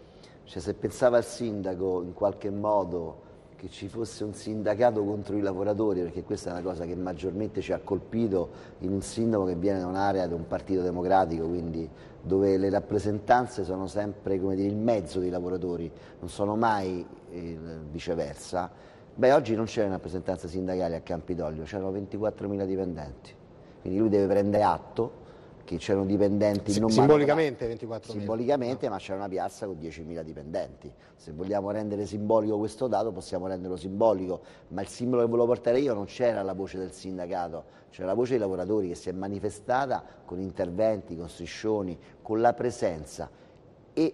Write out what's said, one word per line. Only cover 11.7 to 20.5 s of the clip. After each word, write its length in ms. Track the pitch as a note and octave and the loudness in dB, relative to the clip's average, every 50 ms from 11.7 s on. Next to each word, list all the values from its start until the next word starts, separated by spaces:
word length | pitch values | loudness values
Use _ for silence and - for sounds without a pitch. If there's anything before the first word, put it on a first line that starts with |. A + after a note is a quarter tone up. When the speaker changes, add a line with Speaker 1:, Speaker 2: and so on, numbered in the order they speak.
| D#2+ E2 E2 D#2+ - - - - - - | -4 -4 -6 -6 -10 -14 -20 -20 -16 -10
Speaker 1:
dove 380 | - E2 F#2 F#2+ G2+ G2 F#2+ F#2+ | -2 0 2 4 6 6 4 4
le 100 | F#2+ G2 | 4 2
rappresentanze 960 | F#2+ G2+ - - G#2 G#2 F#2+ G#2 G#2 G#2+ G#2 - B2+ B2 B2 A2 - - F#2+ | 2 2 0 0 0 0 0 0 -2 0 4 4 4 4 4 2 -2 -4 -4
sono 220 | E2 F#2 F#2 F#2+ | -2 -2 -4 -4
sempre, 520 | F2+ F2 G#2 G#2 G#2 G2 - - G2 F#2+ F#2 | -4 -2 -2 -2 -4 -4 -6 -2 -2 0 0
come 160 | F2+ G2 F#2+ | 2 0 2
dire, 120 | F#2+ G2 G2+ | 2 2 0
il 80 | G#2 | 0
mezzo 440 | G#2+ A2 A#2+ A#2 G#2+ F2 D2+ D2+ F#2 | 2 2 2 2 2 0 -2 -2 -2
dei 100 | F2+ F2+ | -2 0
lavoratori, 600 | F2 F2+ F2 F2+ F#2 F2+ F2 F2+ E2+ E2+ E2+ D#2+ - - - - - - | 0 -2 -2 -2 -2 -2 -2 -2 -4 -4 -4 -8 -10 -12 -18 -20 -16 -14
non 100 | - F2 | -12 -8
sono 260 | E2 - G2+ G2+ G#2 | -4 -2 0 0 2
mai 480 | A2 A#2 A2+ G#2+ G2+ F#2+ F#2 F#2 F2+ E2+ - - - - - | 2 2 2 2 2 0 -2 -4 -4 -6 -8 -12 -20 -18 -14
il 500 | E2+ F2 E2+ E2+ E2 D#2+ D#2+ E2 E2 D#2+ D#2 D2+ | -12 -10 -8 -8 -8 -10 -10 -12 -12 -12 -10 -10
viceversa. 1040 | D2+ E2 - E2+ F2 E2 D#2 C#2+ C#2+ - - - - F2+ F2 F2 - - - - - - - - - - | -10 -6 -4 -2 -2 -2 -2 -4 -6 -12 -10 -6 -4 -4 -4 -4 -6 -14 -20 -20 -20 -20 -20 -14 -2 4
Beh, 140 | A2+ B2+ C3+ | 6 8 8
oggi 240 | D#3 C3+ G#2 A2+ | 8 6 4 2
non 80 | G#2+ A2+ | 0 0
c'era 220 | G#2+ - B2 G#2+ | 0 0 0 0
una 100 | G2 F#2+ | 0 0
rappresentanza 500 | F2 - E2+ D#2 F#2 D#2+ - F#2 E2 - | -2 -4 -6 -6 -6 -4 -4 -4 -4 -4
sindacale 480 | F2 | -6